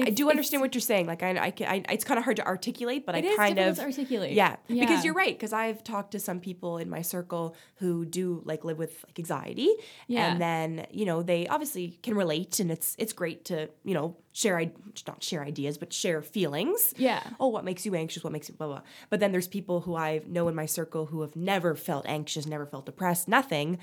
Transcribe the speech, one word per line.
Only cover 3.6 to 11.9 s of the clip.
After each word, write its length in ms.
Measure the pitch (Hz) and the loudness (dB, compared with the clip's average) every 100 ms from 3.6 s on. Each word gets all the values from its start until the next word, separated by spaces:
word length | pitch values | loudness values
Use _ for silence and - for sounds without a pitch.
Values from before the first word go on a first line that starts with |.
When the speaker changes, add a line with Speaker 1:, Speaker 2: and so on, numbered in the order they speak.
| 190 | 4
Speaker 2:
of 40 | 180 | 2
Speaker 1:
to 40 | |
articulate. 480 | 277 262 262 233 170 | -2 -2 -2 -2 2
Speaker 2:
Yeah, 240 | 196 180 - - | 6 4 4 -2
because 220 | 240 240 | 2 4
Speaker 1:
Yeah. 120 | 330 | 4
Speaker 2:
you're 120 | 320 | 4
right, 240 | 330 381 - | 2 2 0
'cause 140 | 214 | -2
I've 280 | 220 226 214 | 0 0 -2
talked 300 | - 208 202 | -6 -6 -4
to 60 | 202 | -6
some 200 | 202 180 | -4 -4
people 360 | 190 180 175 170 | -6 -8 -6 -4
in 140 | 170 | -4
my 100 | 160 | -6
circle 540 | 170 180 175 170 165 165 - - | -4 -4 -4 -4 -4 -8 -18 -4
who 280 | 180 170 | 0 0
do, 380 | 165 180 180 170 | 0 -2 -2 -2
like, 200 | - 156 | -4 -4
live 120 | 165 156 | -4 -4
with, 240 | 160 - - | -4 -8 -14
like, 100 | - | -8
anxiety, 520 | 170 151 - - 302 440 - - - | -4 -4 -4 0 2 2 0 -14 -4
Speaker 1:
Yeah. 220 | 240 196 | 0 2
Speaker 2:
and 100 | 175 | 2
then, 460 | 170 165 160 160 - | 2 2 0 -4 -6
you 160 | - 202 | -2 0
know, 160 | 165 | 0
they 240 | 175 170 175 | 2 2 2
obviously 520 | 302 311 185 175 | 0 -2 -6 -6